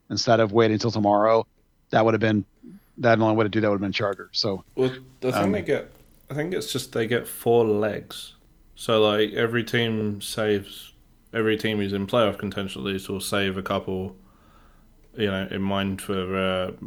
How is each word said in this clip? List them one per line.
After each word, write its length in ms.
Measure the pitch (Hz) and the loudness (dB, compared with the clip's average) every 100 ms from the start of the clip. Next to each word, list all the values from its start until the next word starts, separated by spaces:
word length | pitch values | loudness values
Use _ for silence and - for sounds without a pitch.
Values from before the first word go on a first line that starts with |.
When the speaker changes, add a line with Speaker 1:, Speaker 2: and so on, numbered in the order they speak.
| - | -8
Speaker 1:
instead 300 | 104 - 113 | -4 2 4
of 140 | 110 | 4
waiting 240 | 110 113 107 | 4 4 2
till 120 | 117 | 0
tomorrow, 540 | 110 101 104 107 113 - _ _ _ _ | 0 4 4 4 4 0 _ _ _ _
that 160 | 117 110 | 4 4
would 80 | |
have 80 | 110 | 4
been, 240 | 110 104 - _ - 95 _ - | 2 2 -2 _ -20 -20 _ -2
that 200 | 120 113 | 2 4
only 160 | 110 110 | 4 2
way 80 | |
to 60 | 104 | 2
do 100 | 110 | 2
that 100 | 107 | 2
would 60 | 101 | 0
have 60 | |
been 100 | 98 | -2
charter. 380 | 95 104 98 - | -2 -4 -4 -8
So, 320 | - 113 95 - - | -6 -4 -4 -6 -2
Speaker 2:
Well, 160 | 127 | -2
I 320 | 131 - - | -2 -14 -8
think 120 | 127 110 | -4 0
Speaker 1:
um, 160 | 98 | 0
Speaker 2:
they 100 | 101 | 0
get, 300 | - 135 - - - _ - | -2 -4 -4 -16 -20 _ -10
I 40 | 139 | -6
think 180 | 165 | -4
it's 180 | 185 - | -4 -4
just 220 | 127 - | -6 -4
they 120 | - 117 | -4 0
get 220 | 120 - | -2 -4
four 380 | - 120 117 113 | -4 2 4 4
legs. 680 | 104 107 - - - - - _ _ _ - | 2 0 -4 -10 -14 -16 -20 _ _ _ -10
So, 260 | - 110 | 0 4
like, 320 | 107 104 107 | 4 4 2
every 320 | 113 117 120 113 | 0 0 0 0
team 560 | 120 117 110 107 101 | 0 0 -2 -4 -6
saves, 720 | - - 107 101 98 - - - _ _ _ | -8 -2 0 0 -2 -14 -20 -20 _ _ _
every 240 | 113 110 110 | -2 0 0
team 220 | 110 107 | 0 0
who's 120 | 98 | 0
in 160 | 98 98 | -2 0
playoff 300 | 120 104 98 | 2 2 0
contention 420 | 101 101 95 - | -6 -6 -8 -6
at 40 | 98 | -6
least 240 | 95 - | -6 -6
will 100 | 98 | -8
save 380 | - 101 98 95 | -2 -2 0 -2
a 40 | |
couple, 540 | 92 98 - 92 95 - - _ _ _ - _ _ _ _ - | -2 -4 -2 -6 -6 -12 -20 _ _ _ -20 _ _ _ _ -4
you 100 | 104 | -2
know, 180 | 95 95 | -2 -4
in 100 | 98 | -4
mind 400 | 98 98 98 95 | -2 -2 -2 -4
for, 360 | - 98 92 95 | -4 -4 -2 -2
uh, 340 | 95 92 92 - | 0 -2 -4 -8